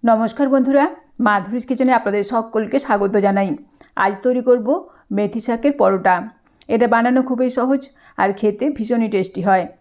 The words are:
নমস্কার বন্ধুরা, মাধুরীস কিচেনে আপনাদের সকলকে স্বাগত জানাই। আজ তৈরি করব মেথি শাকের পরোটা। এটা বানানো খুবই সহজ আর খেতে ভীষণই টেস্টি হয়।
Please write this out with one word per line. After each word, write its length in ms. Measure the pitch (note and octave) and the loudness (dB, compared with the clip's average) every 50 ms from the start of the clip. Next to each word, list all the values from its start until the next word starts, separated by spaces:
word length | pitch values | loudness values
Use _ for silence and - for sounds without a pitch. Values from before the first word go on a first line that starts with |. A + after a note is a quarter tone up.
| - | 4
নমস্কার 440 | A#3 A3+ G#3+ A3+ A3 - - C#4+ C4+ | 2 2 2 2 -4 -2 -2 0 0
বন্ধুরা, 360 | C4+ C4+ B3+ C4 C4+ C#4 C#4+ D#4+ - - _ _ _ - | 2 2 2 2 2 2 2 2 -2 -8 _ _ _ -2
মাধুরীস 460 | A#3 A#3 G#3 G3+ F3+ F#3+ A3 B3 A#3 | 0 2 2 0 -2 -4 -8 -8 -4
কিচেনে 280 | - C4+ A#3 C4 B3+ B3+ | -6 -2 0 2 2 2
আপনাদের 300 | A3+ - G3+ G3+ G#3 G3+ | 2 0 0 -2 -2 -2
সকলকে 540 | G3+ B3 A3+ A3+ A3+ - A3 A3 G3+ - C#4 | -2 -2 -4 -4 -2 -4 -4 -4 0 -2 -4
স্বাগত 340 | C#4 - A#3+ - G3+ G3 - G#3 | 0 0 -2 0 0 0 0 2
জানাই। 320 | G3 G3+ G3 G3+ G3 F#3+ D3 - - _ _ _ - _ _ - | 2 2 2 2 0 -2 -4 -6 -10 _ _ _ -20 _ _ -2
আজ 160 | F#3+ G3 G3+ G3 | -2 -2 -2 0
তৈরি 200 | - B3+ B3+ B3+ | -2 0 0 0
করব 260 | A#3+ B3+ B3 B3 G#3+ A3+ D4 F4+ - - - _ _ _ | 4 2 2 2 4 0 -2 -2 -2 -10 -20 _ _ _
মেথি 300 | G3+ G3 G#3 G3+ - A3+ | -4 -2 -2 -2 -4 -6
শাকের 320 | G#3 - A3+ A3+ A#3 C#4+ C#4+ C#4+ | -4 -4 -4 0 0 0 2 2
পরোটা। 380 | G#3 F#3+ G3 F#3+ G3 G3 F3+ F3 G3 A3 - _ _ _ _ _ - - | 2 2 2 2 2 2 2 0 -2 -8 -16 _ _ _ _ _ -6 -2
এটা 180 | G#3 A#3 A#3+ A#3 | 0 2 2 2
বানানো 340 | A3+ A#3 A#3 B3 B3 C4 C4 | 2 2 2 2 2 2 0
খুবই 260 | C4 B3+ A#3 B3+ B3 | 0 -2 -2 -2 -2
সহজ 320 | B3 - A#3 C4 C#4 C4+ C4+ - _ _ _ - _ - | 0 -2 0 0 0 -2 -2 -8 _ _ _ -18 _ -2
আর 120 | F#3+ G3+ G3+ | -2 -2 0
খেতে 320 | G3+ - G#3 G#3 G#3+ B3+ D4+ | 0 -2 -2 -2 0 -4 -4
ভীষণই 400 | D4 - A3 A3 A#3+ A#3 A3+ G#3+ | -4 -4 -4 -4 -2 -2 -2 -2
টেস্টি 320 | G#3+ G3 F#3 F#3+ - G3 | -2 -2 -2 -2 -6 -4
হয়। 240 | F3 G3+ F#3+ F#3+ F3 - - _ | 0 2 2 2 0 -4 -12 _